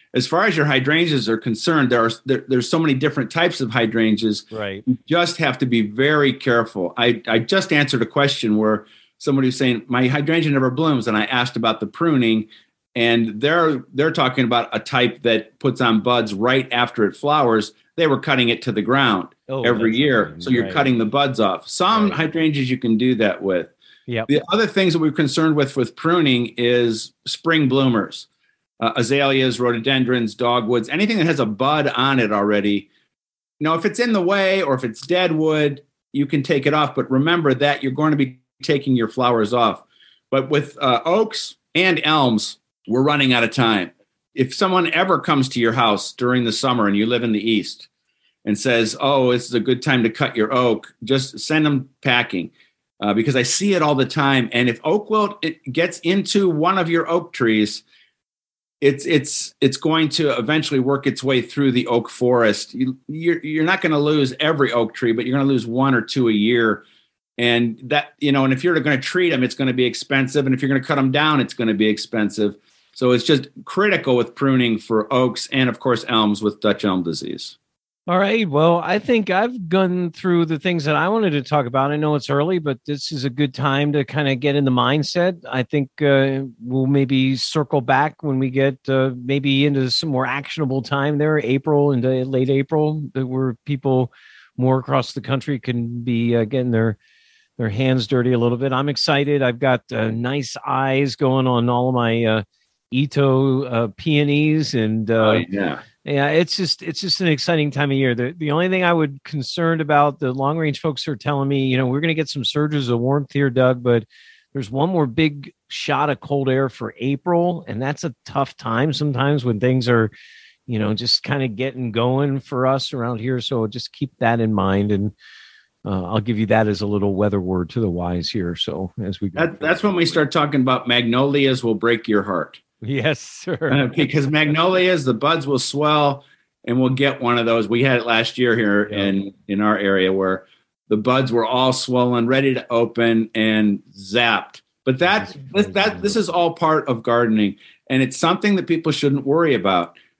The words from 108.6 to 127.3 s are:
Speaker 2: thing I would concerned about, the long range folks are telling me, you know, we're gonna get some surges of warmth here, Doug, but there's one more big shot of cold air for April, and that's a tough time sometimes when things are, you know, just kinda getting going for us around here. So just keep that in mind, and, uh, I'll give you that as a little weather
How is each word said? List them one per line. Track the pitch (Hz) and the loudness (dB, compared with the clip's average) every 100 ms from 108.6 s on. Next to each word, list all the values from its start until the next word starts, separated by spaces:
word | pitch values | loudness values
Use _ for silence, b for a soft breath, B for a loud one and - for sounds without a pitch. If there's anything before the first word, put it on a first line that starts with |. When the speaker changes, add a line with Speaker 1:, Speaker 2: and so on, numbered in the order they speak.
| 185 | 0
Speaker 2:
thing | 185 | 0
I | 175 | 2
would | 170 147 135 | 2 0 -4
concerned | - 151 127 - 165 165 | -10 -8 -6 -2 0 0
about, | 151 147 147 139 | 2 4 2 0
the | 131 | -4
long | 131 135 160 | -2 -2 -2
range | 156 131 | -2 -4
folks | 160 131 - | -6 -6 -6
are | 127 | -6
telling | 147 143 139 | -4 -2 0
me, | 139 135 | 0 0
you | 127 | 0
know, | 127 | 0
we're | 135 | 0
gonna | 165 | -2
get | 156 151 | -2 -4
some | 143 | -4
surges | 120 147 151 151 120 | -4 -2 0 0 0
of | 117 | 0
warmth | 123 143 139 | 0 0 -2
here, | 139 139 | -2 0
Doug, | 123 127 123 | 2 2 2
but | 120 117 107 b b b b | 2 0 0 b b b b
there's | 139 107 | -10 -6
one | 131 165 | -2 0
more | 180 139 | 0 -2
big | 113 156 143 139 - - | 0 -2 -2 -16 -20 -16
shot | - - 139 147 | -10 -4 -2 0
of | 131 | -4
cold | - 143 135 | -4 -2 0
air | 131 135 | 0 0
for | - 110 - | -4 -12 -6
April, | 131 139 180 170 175 175 - | -4 -4 -2 0 0 -4 -8
and | 107 | -6
that's | 131 147 | -6 -6
a | 156 - | -8 -10
tough | - 143 135 - | -8 -4 -4 -6
time | 120 113 151 | -4 0 0
sometimes | 135 147 127 139 147 | 0 -2 0 0 0
when | 120 107 | 0 0
things | 123 131 120 | 2 2 2
are, | 120 110 B B B B B - | 2 2 B B B B B -6
you | 110 | -4
know, | 107 | -2
just | 107 120 - | -2 0 0
kinda | - 143 131 | 0 -2 -2
getting | 101 131 123 123 | -2 -6 -4 -4
going | 113 120 131 143 135 | 0 2 2 0 -2
for | - 127 131 | -4 -2 2
us | 135 - | 0 -2
around | 131 117 117 | -6 -4 -4
here. | 123 127 | -4 -4
So | - 123 110 | -2 -2 -2
just | 120 - | -4 -12
keep | - - - | -8 -8 -2
that | 117 117 | 0 2
in | 110 | 2
mind, | 104 95 98 104 | 2 2 2 2
and, | 101 104 - B B B B B _ | 0 -2 -6 B B B B B _
uh, | 104 95 | -6 -6
I'll | 90 110 | -2 -4
give | 104 107 | -2 -2
you | 104 | 2
that | 110 107 | 2 2
as | 98 | 0
a | 104 | -2
little | 104 101 | -2 0
weather | 95 104 | 0 0